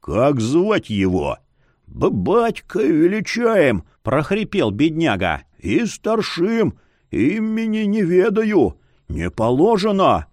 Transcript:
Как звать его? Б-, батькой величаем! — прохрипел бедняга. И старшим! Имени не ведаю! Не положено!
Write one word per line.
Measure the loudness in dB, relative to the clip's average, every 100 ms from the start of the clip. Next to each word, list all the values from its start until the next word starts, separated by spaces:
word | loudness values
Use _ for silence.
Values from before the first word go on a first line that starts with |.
Как | -4 0 0 2
звать | 0 0 2 -2 -2
его? | -2 0 0 -2 -6 _ _ _ _ _
Б-, | -2 -2
батькой | 0 0 0 0 -4 -8 -4 0
величаем! — | 2 2 0 -4 -2 0 2 2 0 -6 _
прохрипел | -4 -2 -2 -4 -2 0 -2
бедняга. | 2 0 2 0 0 -2 -2 -8 _
И | -2 -2 -2
старшим! | -6 -2 -2 -2 -2 -2 0 0 -2 _ _ _
Имени | -2 0 0 -4 -4 -2 -2
не | -2 0
ведаю! | 2 2 2 2 2 2 2 -2 _ _ _
Не | -6 -6
положено! | -2 0 4 4 2 0 2 2 2 -2